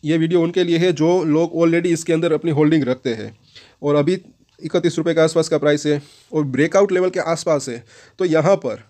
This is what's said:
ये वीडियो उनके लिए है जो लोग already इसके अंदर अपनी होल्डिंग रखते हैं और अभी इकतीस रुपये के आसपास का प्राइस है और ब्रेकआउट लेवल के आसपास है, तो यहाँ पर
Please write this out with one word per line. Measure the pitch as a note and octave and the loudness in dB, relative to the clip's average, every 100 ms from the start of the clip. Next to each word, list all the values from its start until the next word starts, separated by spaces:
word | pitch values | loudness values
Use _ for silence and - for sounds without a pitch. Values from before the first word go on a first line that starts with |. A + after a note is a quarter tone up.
ये | D3+ E3 | -2 0
वीडियो | D#3+ F3 | 0 0
उनके | E3 F3+ | 0 0
लिए | F3 E3 | 0 2
है | F3+ | 0
जो | D3+ D#3 F3+ | 2 2 2
लोग | D#3+ D3+ E3 | 2 0 0
already | D#3+ E3 E3 F3 | 0 2 2 0
इसके | E3 - | -2 0
अंदर | D#3+ E3+ | -2 0
अपनी | D#3 E3 | -2 -2
होल्डिंग | D3 D3+ D#3+ | 2 2 2
रखते | B2+ B2+ C3 | 0 -4 -4
हैं | A2+ G#2+ G#2 _ - - _ | -6 -10 -16 _ -20 -20 _
और | C#3+ | -2
अभी | D3 D3 F#3 - _ _ _ | 0 2 -2 -6 _ _ _
इकतीस | D#3+ F3+ E3+ E3 | -4 -2 -2 -2
रुपये | E3 | -2
के | D#3+ | 2
आसपास | D#3+ E3 D#3+ | 2 2 -2
का | D#3 | 0
प्राइस | D3 D3 D3 | 0 0 0
है | D3 C#3+ - _ | -4 -4 -20 _
और | D#3 | -4
ब्रेकआउट | D3 B2+ D#3 F#3+ G3 | -4 0 2 2 2
लेवल | F3+ F#3 | 2 -2
के | F3+ | -2
आसपास | E3 E3 - D3+ C3+ | -4 -4 -2 -2 -4
है, | A#2 - - - _ | -12 -14 -20 -20 _
तो | |
यहाँ | F#3 D#3+ D#3 G3 | 0 2 2 0
पर | C#3 G#2+ - | -2 -10 -14